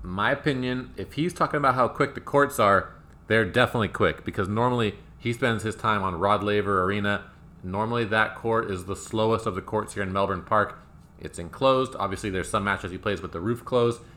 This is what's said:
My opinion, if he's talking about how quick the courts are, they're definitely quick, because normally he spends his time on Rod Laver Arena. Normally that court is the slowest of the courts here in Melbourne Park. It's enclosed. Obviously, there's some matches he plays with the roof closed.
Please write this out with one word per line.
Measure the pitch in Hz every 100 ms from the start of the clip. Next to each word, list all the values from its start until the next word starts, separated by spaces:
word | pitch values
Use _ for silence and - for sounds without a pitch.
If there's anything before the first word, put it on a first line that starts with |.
My | 90 92 110
opinion, | 139 156 131 127 127 127 -
if | 98
he's | - 170
talking | 170 151 151
about | 139
how | 127 120
quick | - 143
the | -
courts | - 143 139 -
are, | 107 98 - - - - -
they're | 110
definitely | 107 113 120 123 101
quick, | - 92 78
because | - - 95
normally | 104 123 123 110 - - -
he | 120
spends | 120 127 113
his | 107
time | 104 113 104
on | 95 85
Rod | 98 104
Laver | 101 104 98 98
Arena. | 92 101 101 101 - - - -
Normally | 92 98 110 120 110
that | 110 110 -
court | 117 113 107
is | 95 90
the | 98
slowest | - 110 110 110
of | 110
the | 92
courts | - 110 104
here | 101
in | 95
Melbourne | 98 98 92
Park. | 82 107 101 - - - - -
It's | - -
enclosed. | 85 - 135 131 131 -
Obviously, | 98 95 107
there's | 92 85
some | 110
matches | 101 95 95
he | 92
plays | 107 98
with | 92
the | 85
roof | 95 120 -
closed. | 123 120 117 -